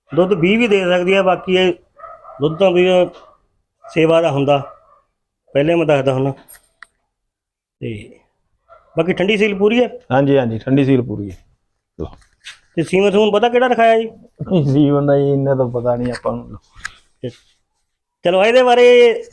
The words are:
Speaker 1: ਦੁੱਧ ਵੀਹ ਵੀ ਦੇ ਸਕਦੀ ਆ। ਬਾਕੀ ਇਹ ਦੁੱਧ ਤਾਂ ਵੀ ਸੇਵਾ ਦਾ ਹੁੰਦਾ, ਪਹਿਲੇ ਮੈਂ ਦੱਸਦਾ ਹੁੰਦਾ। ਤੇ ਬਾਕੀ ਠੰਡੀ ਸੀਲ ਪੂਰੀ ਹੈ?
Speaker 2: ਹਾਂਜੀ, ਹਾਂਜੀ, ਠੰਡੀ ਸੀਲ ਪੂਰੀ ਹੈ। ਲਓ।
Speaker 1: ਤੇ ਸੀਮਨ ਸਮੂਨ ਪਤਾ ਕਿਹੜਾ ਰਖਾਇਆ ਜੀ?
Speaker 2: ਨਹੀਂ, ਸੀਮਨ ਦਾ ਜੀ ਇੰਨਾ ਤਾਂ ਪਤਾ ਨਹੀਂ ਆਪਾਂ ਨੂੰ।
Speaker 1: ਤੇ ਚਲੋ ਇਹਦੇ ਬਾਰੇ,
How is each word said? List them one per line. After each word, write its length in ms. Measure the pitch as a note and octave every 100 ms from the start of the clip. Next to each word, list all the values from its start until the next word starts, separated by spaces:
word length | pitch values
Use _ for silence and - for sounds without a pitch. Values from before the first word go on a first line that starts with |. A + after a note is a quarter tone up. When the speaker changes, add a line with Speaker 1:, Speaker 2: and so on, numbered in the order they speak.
| _
Speaker 1:
ਦੁੱਧ 180 | C#3+ F#3
ਵੀਹ 260 | G3 F3 A3
ਵੀ 100 | A#3+
ਦੇ 160 | G3+
ਸਕਦੀ 300 | F3+ F3+ F3
ਆ। 80 | F#3+
ਬਾਕੀ 340 | F#3 F3+ F#3+ F3+
ਇਹ 160 | F#3 - _ _ - - - -
ਦੁੱਧ 180 | D3 D#3+
ਤਾਂ 120 | F#3+
ਵੀ 160 | F3+ F3+ F3+ F3 - - _ _ _ _ _ -
ਸੇਵਾ 280 | - D#3+ E3
ਦਾ 80 | E3+
ਹੁੰਦਾ, 420 | C#3 C#3 C#3+ C3 - _ _ _ _ _ _ _
ਪਹਿਲੇ 200 | C3+ D3+
ਮੈਂ 120 | E3+ D#3
ਦੱਸਦਾ 260 | C#3+ C3
ਹੁੰਦਾ। 220 | C3 C3+ - - - _ _ - _ _ _ _ _ _ _ _ _
ਤੇ 400 | B2 G#2+ - - _ _ _ _ _ - _ D#3+
ਬਾਕੀ 140 | E3
ਠੰਡੀ 240 | F#3 F#3 G#3+
ਸੀਲ 180 | G#3+
ਪੂਰੀ 300 | G3 G#3 A#3+
ਹੈ? 40 | A#3 - -
Speaker 2:
ਹਾਂਜੀ, 260 | C3 C#3+ C#3
ਹਾਂਜੀ, 200 | A#2 A2+
ਠੰਡੀ 260 | - C#3
ਸੀਲ 180 | C3 C3
ਪੂਰੀ 280 | B2 G#2+ G2+
ਹੈ। 60 | F#2 _ _ _ _ _ -
ਲਓ। 60 | D#2 - _ _ - - _ -
Speaker 1:
ਤੇ 60 |
ਸੀਮਨ 280 | D#3 F#3 G3+
ਸਮੂਨ 200 | F#3+ G#3+
ਪਤਾ 160 | G3+ A#3+
ਕਿਹੜਾ 180 | B3 B3+
ਰਖਾਇਆ 320 | A3+ A3+ A3+
ਜੀ? 120 | A3+
Speaker 2:
ਨਹੀਂ, 540 | - - - - F#3
ਸੀਮਨ 420 | C#3 C#3 C#3+ C#3+ C#3+
ਦਾ 120 | C#3
ਜੀ 140 | C#3+
ਇੰਨਾ 220 | C#3 C#3
ਤਾਂ 140 | C3 B2+
ਪਤਾ 280 | B2 A#2+ A#2+
ਨਹੀਂ 160 | B2
ਆਪਾਂ 200 | A#2 A#2
ਨੂੰ। 260 | A#2 A#2+ - _ _ - - _ _
Speaker 1:
ਤੇ 60 | B2 - _ _ _ _ _ _ _ _
ਚਲੋ 200 | F3 F#3
ਇਹਦੇ 180 | G#3+ B3
ਬਾਰੇ, 460 | B3 B3 B3 B3 A#3+ A3 -